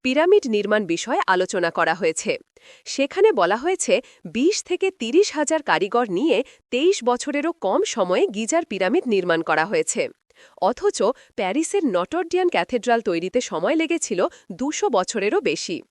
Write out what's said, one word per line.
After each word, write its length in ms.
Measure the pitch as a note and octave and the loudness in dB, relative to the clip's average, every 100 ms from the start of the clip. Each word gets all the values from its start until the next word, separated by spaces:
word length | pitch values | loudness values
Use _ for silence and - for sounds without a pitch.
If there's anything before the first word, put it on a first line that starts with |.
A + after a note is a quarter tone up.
পিরামিড 420 | B3+ C4+ F4 G#4 B3+ | 2 2 4 4 4
নির্মাণ 340 | G#3 G3+ G#3+ F#3 | -2 2 0 0
বিষয়ে 360 | E3 A3 E4 - | -4 -2 -2 0
আলোচনা 440 | F#3 F#3 F#3+ E3+ | 0 0 0 -2
করা 240 | F3 D#3+ | 0 0
হয়েছে। 380 | E3+ F3 D#3+ G3+ C#3+ _ _ - - - | 0 -2 -2 -6 -6 _ _ -20 -20 -10
সেখানে 420 | - C#4 F#4 G#4+ | -2 -2 4 4
বলা 240 | C#4 F3 G#3+ | 4 2 2
হয়েছে, 380 | D#4 F#4 - G3+ - _ F3+ | -2 -2 0 0 -2 _ -8
বিশ 220 | A3 D4+ G#4+ | 0 0 0
থেকে 240 | - F4+ F#4+ - | -4 -2 -2 -4
তিরিশ 300 | A3+ D4+ G#4 | 0 2 2
হাজার 280 | D4 D4 D#4+ | 0 -2 -2
কারিগর 440 | - E3+ C4+ A#3 A#3+ | 0 -2 0 0 0
নিয়ে 280 | F3+ D#4 - - - _ | -2 2 0 0 -12 _
তেইশ 260 | B3 E4+ G4 | 0 2 2
বছরেরও 480 | A#3+ B3 - C#4+ D#4+ - | 0 -2 -2 -4 -4 -4
কম 200 | F#3+ B3+ G#4+ | -2 0 0
সময়ে 380 | A#3 F3+ G3 F#4+ | -2 0 2 0
গিজার 300 | G3+ A3+ D#4+ E4+ | -2 -2 -2 -2
পিরামিড 360 | F#3+ F#3+ D#4 C4 | -2 0 0 2
নির্মাণ 340 | G3 F3+ E3 | 0 2 0
করা 220 | E3 D#3 D#3 | 2 0 2
হয়েছে। 360 | F3 D#3+ - C#3+ - _ _ - - | 0 -2 -4 -4 -8 _ _ -20 -2
অথচ 360 | F#3 B3+ G4+ - G3+ - _ - | -2 0 -2 0 0 -2 _ -6
প্যারিসের 480 | F#3 A#3+ D#4+ G4+ D4+ | -2 -2 -2 0 0
নটরডিয়ান 540 | F3 F#3 E4+ E4+ F4+ F4+ | 0 -2 -4 -2 0 2
ক্যাথেড্রাল 520 | F3+ E3+ B3 A#3+ A#3 | 0 -2 -2 0 0
তৈরিতে 380 | A3+ E3+ F3+ B3 | 2 -2 0 -2
সময় 360 | - E3 F#3+ D#4 | -2 -2 0 0
লেগেছিল 440 | D#4+ E4 - F3+ C4+ - _ | 0 -2 -2 -2 -2 -4 _
দুশো 340 | F3+ C4+ - G#4 | -6 -6 -2 0
বছরেরও 500 | G#3+ F3+ G#3+ G3 F4+ | 0 0 -2 0 0
বেশি। 360 | A3+ D3 - E3 - | 0 -2 -6 -8 -8